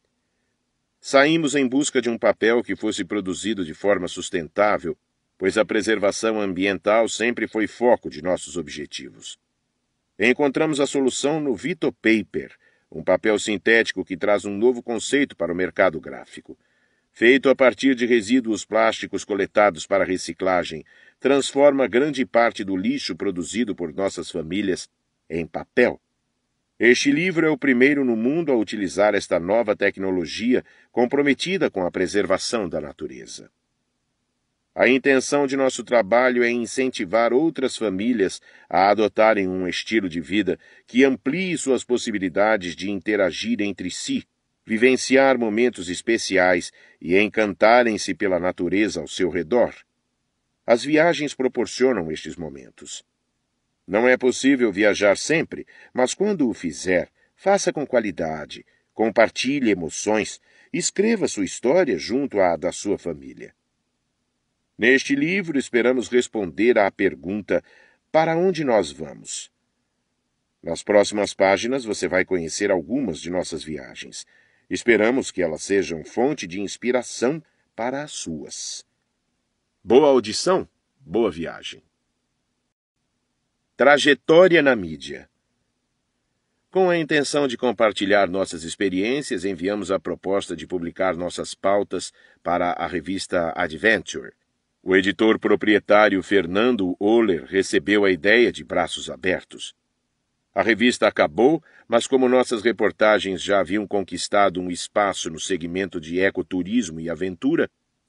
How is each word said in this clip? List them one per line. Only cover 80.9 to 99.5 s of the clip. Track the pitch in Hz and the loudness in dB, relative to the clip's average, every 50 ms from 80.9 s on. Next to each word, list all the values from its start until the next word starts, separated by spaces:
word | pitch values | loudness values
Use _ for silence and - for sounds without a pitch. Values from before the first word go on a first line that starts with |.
| _ _ | _ _
boa | _ 73 85 110 117 101 | _ -6 -2 0 0 -2
viagem. | 76 82 82 71 57 50 - - - - _ _ _ _ _ _ _ _ _ _ _ _ _ _ _ _ _ _ _ _ _ _ _ _ _ _ _ _ _ _ _ _ _ _ _ _ _ _ _ | -2 -6 -10 -12 -12 -14 -16 -16 -18 -18 _ _ _ _ _ _ _ _ _ _ _ _ _ _ _ _ _ _ _ _ _ _ _ _ _ _ _ _ _ _ _ _ _ _ _ _ _ _ _
Trajetória | - 123 139 147 139 117 147 139 - _ - 160 165 185 185 170 165 | 4 6 6 6 6 6 4 2 2 _ 6 8 8 8 8 6 6
na | 143 139 127 | 4 4 2
mídia. | 110 90 80 80 69 64 71 71 62 - _ _ _ _ _ _ _ _ _ _ _ _ _ _ _ _ _ _ _ _ _ _ _ _ _ _ _ _ _ | 2 0 -8 -10 -12 -12 -14 -14 -16 -16 _ _ _ _ _ _ _ _ _ _ _ _ _ _ _ _ _ _ _ _ _ _ _ _ _ _ _ _ _
Com | - 185 190 180 | 0 2 4 4
a | 175 | 2
intenção | 170 160 135 - 151 139 - - 147 143 | 0 0 0 0 0 0 0 0 0 0
de | 135 117 | 0 -2
compartilhar | - - 123 107 - 117 107 95 - 104 95 101 101 98 | 0 -2 -2 2 2 2 2 2 0 0 2 4 4 4
nossas | 87 87 98 95 - - 82 78 | 2 0 -2 -4 -4 -6 -10 -10
experiências, | 85 - - 104 98 90 92 98 113 131 147 139 - 120 90 82 | -10 -6 -2 -2 -2 0 0 0 0 -2 -4 -4 -4 -6 -4 -4
enviamos | 101 95 78 85 98 104 104 95 85 | -4 -6 -4 -4 -4 -4 -4 -4 -4
a | 98 90 | -4 -4
proposta | - 90 85 - - 90 98 98 90 - 87 | -4 -6 -8 -6 -4 -2 -2 -2 -2 -4 -8
de | 80 - | -10 -8
publicar | 80 92 90 85 82 80 - 95 92 87 | -6 -6 -6 -6 -6 -6 -2 -2 -2 -2
nossas | 80 87 90 - - 80 - - | -4 -6 -8 -8 -8 -10 -10 -10
pautas | _ - 98 101 104 98 - - 90 - - _ _ _ _ _ _ - | _ -2 0 0 0 0 -2 -6 -8 -8 -10 _ _ _ _ _ _ -4
para | 85 87 87 87 90 - | -2 -2 0 0 -2 -2
a | - 82 | -4 -6
revista | 82 87 87 71 87 95 92 - - 92 90 85 82 - | -6 -6 -6 -6 -6 -8 -8 -6 -4 -2 -2 -2 -2 -4
Adventure. | - 90 82 78 73 76 110 110 92 - - - 73 64 - _ _ _ _ _ _ _ _ _ _ - | -4 -6 -6 -4 0 2 2 2 2 -2 -6 -12 -14 -14 -16 _ _ _ _ _ _ _ _ _ _ -2
O | 90 92 | 2 2
editor | 98 90 101 92 - 110 110 107 | 2 4 2 0 2 2 2 2
proprietário | 92 - 107 104 92 - 107 104 98 - - 104 104 107 104 98 95 - | 2 2 0 2 2 4 2 2 2 4 4 4 6 6 4 4 0 -2
Fernando | - 104 95 85 85 90 101 113 127 123 101 95 90 90 | 2 0 0 2 2 0 0 2 2 2 0 -2 -4 -2
Oller | - 101 104 113 117 113 104 87 76 65 | 0 2 4 4 4 4 2 0 -2 -2
recebeu | 71 87 98 92 - - 98 76 87 104 104 101 | -2 0 0 0 2 0 -2 2 2 2 4 4
a | 98 | 2
ideia | 92 80 73 101 110 120 120 101 - | 2 2 2 4 4 6 4 2 0
de | - 78 | -4 -10
braços | - 92 90 85 78 - - 71 80 | -6 -2 -2 -2 -2 -6 -10 -12 -12
abertos. | 71 64 67 95 87 73 - - | -12 -6 -4 -2 -2 -4 -6 -12